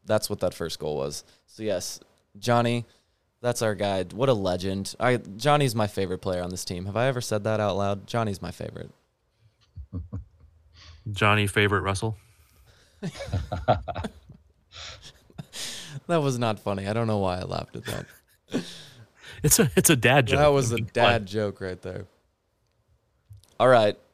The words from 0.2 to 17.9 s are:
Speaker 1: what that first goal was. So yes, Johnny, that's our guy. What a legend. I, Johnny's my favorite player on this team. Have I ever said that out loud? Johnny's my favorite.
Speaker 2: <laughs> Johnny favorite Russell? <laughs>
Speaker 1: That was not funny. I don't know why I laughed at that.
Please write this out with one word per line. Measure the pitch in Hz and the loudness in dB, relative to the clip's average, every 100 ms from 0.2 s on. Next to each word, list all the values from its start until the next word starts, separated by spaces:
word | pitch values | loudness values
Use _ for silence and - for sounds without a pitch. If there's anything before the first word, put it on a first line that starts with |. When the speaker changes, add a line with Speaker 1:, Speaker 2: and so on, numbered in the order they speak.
| - | 0
Speaker 1:
what | 104 | -4
that | 92 | -4
first | - 82 - | -4 -8 -6
goal | 76 73 | -4 -4
was. | 71 73 _ _ _ | -4 -8 _ _ _
So | - | -8
yes, | 107 95 - - - _ _ - | -4 -4 -4 -12 -18 _ _ -8
Johnny, | 120 120 117 120 110 _ _ _ _ _ | 2 2 2 0 -6 _ _ _ _ _
that's | 120 120 | -4 0
our | 110 95 | -2 0
guy. | 101 95 90 | -2 -2 -4
What | 92 135 | 0 2
a | |
legend. | 113 95 90 95 98 95 - | 2 2 0 -2 -4 -6 -2
I, | 120 120 | 0 0
Johnny's | - 101 143 147 135 113 | -4 -4 2 4 2 0
my | 104 | -2
favorite | - 95 92 | -2 -4 -4
player | 95 90 | -4 -4
on | 90 | -4
this | 92 | -8
team. | - 90 101 | -8 -8 -4
Have | 104 | -2
I | 131 | -2
ever | 123 | -2
said | - 107 | -2 -2
that | 107 107 | 0 0
out | 104 101 | 0 0
loud? | 101 101 - | -2 -4 -4
Johnny's | 117 110 92 | -4 -2 -4
my | 85 | -8
favorite. | - 80 - - _ _ _ _ _ _ _ _ - - | -10 -12 -10 -16 _ _ _ _ _ _ _ _ -18 -12
Speaker 2:
<laughs> | 87 - 98 - _ - _ _ - - - 110 | -12 -10 -14 -14 _ -20 _ _ -20 -20 -14 -10
Johnny | 95 107 107 101 | 0 2 4 2
favorite | 107 104 101 | 2 2 2
Russell? | 92 98 113 104 _ _ _ _ _ _ _ _ | 0 -2 -4 -6 _ _ _ _ _ _ _ _
<laughs> | 190 - - - - - - 214 - - - - - - _ _ _ - - - - _ _ - - - - - - 143 - | -12 -10 -6 -6 -6 -4 0 -2 -2 -10 -10 -12 -20 -20 _ _ _ -18 -18 -18 -20 _ _ -20 -16 -12 -10 -10 -12 -14 -2
Speaker 1:
That | 170 | 0
was | 139 123 | 2 0
not | 117 104 | 0 0
funny. | 104 98 98 | -4 -2 -2
I | |
don't | 110 113 | 0 0
know | 104 | 2
why | 95 90 | 0 -2
I | |
laughed | 90 - - - | -4 -6 -6 -12
at | |
that. | - | -8